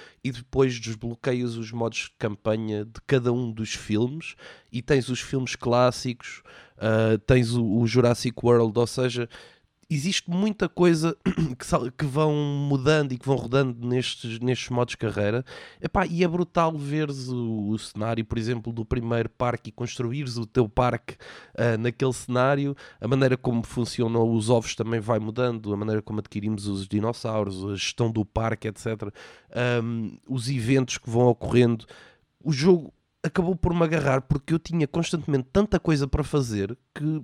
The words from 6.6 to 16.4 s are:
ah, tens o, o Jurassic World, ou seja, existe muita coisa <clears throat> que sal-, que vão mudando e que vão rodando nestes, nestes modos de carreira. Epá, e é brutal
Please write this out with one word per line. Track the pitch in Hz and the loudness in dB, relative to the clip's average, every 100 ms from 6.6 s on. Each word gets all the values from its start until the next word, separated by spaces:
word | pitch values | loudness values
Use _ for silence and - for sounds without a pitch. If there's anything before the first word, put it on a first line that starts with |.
| - - | -20 -4
ah, | 110 110 110 110 - | 0 2 4 2 6
tens | 127 113 | 6 6
o, | 120 113 113 | 2 2 4
o | 117 | 4
Jurassic | 120 120 117 127 - | 6 4 4 -2 0
World, | 120 120 113 113 | 4 6 4 2
ou | 117 | 0
seja, | - 127 120 117 - - _ _ _ - | 0 -2 -2 -8 -10 -20 _ _ _ -6
existe | 151 170 - - | -4 -2 -4 -2
muita | 180 214 202 180 | 0 0 0 -2
coisa | - 175 160 165 - | 4 4 4 0 -2
<clears throat> | 185 170 156 127 | -2 0 -2 -2
que | - | 0
sal-, | 160 120 | 0 0
que | - | -4
vão | 147 143 156 | -2 2 2
mudando | 147 143 143 143 139 135 156 139 | 2 0 0 2 2 4 4 2
e | 123 | -2
que | 135 | 0
vão | 127 | 0
rodando | 117 135 131 117 120 | 2 2 2 -2 -2
nestes, | 127 120 - 117 113 | 0 -2 -6 -10 -4
nestes | 123 123 - | -2 -2 -2
modos | 123 123 | -2 -2
de | - | -2
carreira. | 113 98 101 117 - - - - | -4 0 0 0 -4 -14 -20 -10
Epá, | - 202 160 | -4 -2 -2
e | 170 | 0
é | 180 | 0
brutal | 175 | 0